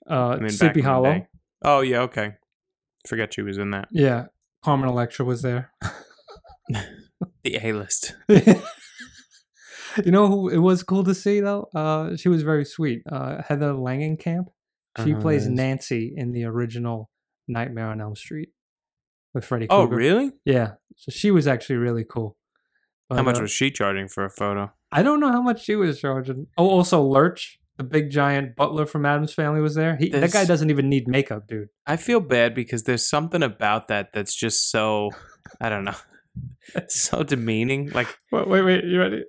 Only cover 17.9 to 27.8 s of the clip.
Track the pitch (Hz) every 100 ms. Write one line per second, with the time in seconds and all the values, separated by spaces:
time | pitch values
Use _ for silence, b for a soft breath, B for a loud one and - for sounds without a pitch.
17.9 | 110 107 104 - 156 156 _ _ _ _
18.9 | _ _ _ _ 127 - 120 113 196 131
19.9 | 120 135 214 269 - 147 127 110 - _
20.9 | _ - - 208 185 143 120 - 123 120
21.9 | 117 110 120 107 - _ _ _ _ _
22.9 | _ - 127 131 120 104 - 135 135 101
23.9 | 98 95 - 98 - 101 101 101 - _
24.9 | 151 254 294 285 240 247 233 - 208 180
25.9 | 143 139 131 131 131 147 - 185 185 180
26.9 | 170 135 135 170 180 - - _ -